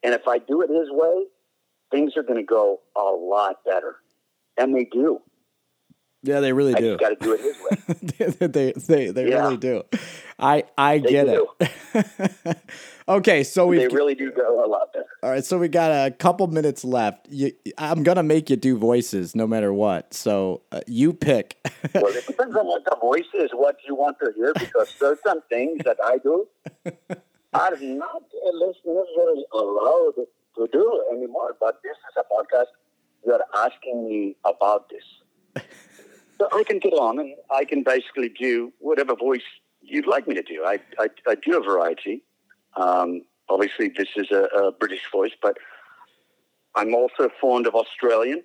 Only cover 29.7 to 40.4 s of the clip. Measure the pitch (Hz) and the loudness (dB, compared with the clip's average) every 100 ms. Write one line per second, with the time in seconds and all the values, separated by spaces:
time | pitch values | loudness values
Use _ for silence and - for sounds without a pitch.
29.7 | 104 113 165 165 - 123 _ _ - 113 | 0 2 4 2 0 -8 _ _ -6 -2
30.7 | 143 214 214 - 120 123 139 - - 110 | 2 2 2 -2 -4 -6 -6 -6 -4 -4
31.7 | - - - - - - 107 104 127 123 | -4 -10 -14 -10 -6 -2 -2 0 0 0
32.7 | _ _ _ _ _ 110 123 - 120 120 | _ _ _ _ _ 0 0 0 0 -2
33.7 | - - 120 113 107 101 95 104 - 101 | -2 -10 -8 -4 -4 -4 -4 -2 0 2
34.7 | 104 - - - - _ _ _ - - | 2 -2 -20 -20 -20 _ _ _ -14 -14
35.7 | - - - - - _ _ 202 202 220 | -20 -20 -20 -20 -20 _ _ 0 0 0
36.7 | 196 196 165 123 120 277 - - 135 139 | 0 2 2 2 0 -6 -10 -4 -2 0
37.7 | 147 131 127 120 - 120 104 127 120 120 | 0 2 0 -2 -6 -6 -4 -2 -2 -2
38.7 | _ 143 151 139 120 135 131 - - _ | _ -2 0 0 0 0 -2 -4 -20 _
39.7 | _ - 143 147 - - 92 | _ -8 -6 0 -2 -2 -6